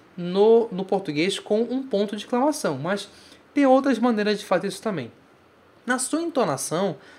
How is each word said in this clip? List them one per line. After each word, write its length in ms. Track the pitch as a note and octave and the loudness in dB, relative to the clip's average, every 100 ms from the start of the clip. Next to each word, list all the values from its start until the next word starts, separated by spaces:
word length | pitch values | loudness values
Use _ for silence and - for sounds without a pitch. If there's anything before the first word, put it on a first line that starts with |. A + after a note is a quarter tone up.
| - - | -20 -10
no, 520 | F3 F#3+ A3 A3+ A3+ | -4 4 6 6 4
no 140 | F#3 | -4
português 540 | F#3+ G3 F3 D3 F#3 - | -2 -2 -2 -2 0 -2
com 240 | - G#3+ | -2 -2
um 200 | A#3+ C4 | 0 -4
ponto 340 | C4+ G3 G#3+ G#3 | -2 -2 -2 -4
de 60 | |
exclamação, 560 | - B3 D4 D4 F#3 C3 | -4 0 0 0 -2 -4
mas 320 | D#3+ G3+ - - - - _ | -4 -4 -6 -18 -20 -20 _
tem 140 | C#4+ C#4 | 2 6
outras 320 | C4 C#4 A3+ | 6 4 2
maneiras 400 | B3 G#3+ G#3 G#3 | 2 0 0 -2
de 80 | - | 0
fazer 220 | F3+ F#3+ | -2 -2
isso 120 | F#3 | -6
também. 320 | A3+ E3+ A2+ - _ _ _ _ _ _ | -6 -6 -8 -14 _ _ _ _ _ _
Na 140 | - B3 | -4 -4
sua 240 | - D#4 | -2 -2
entonação, 760 | E4+ C#4 F3+ C3 - D#3 G3 C#3+ - | -2 0 0 0 -4 -2 -2 -4 -12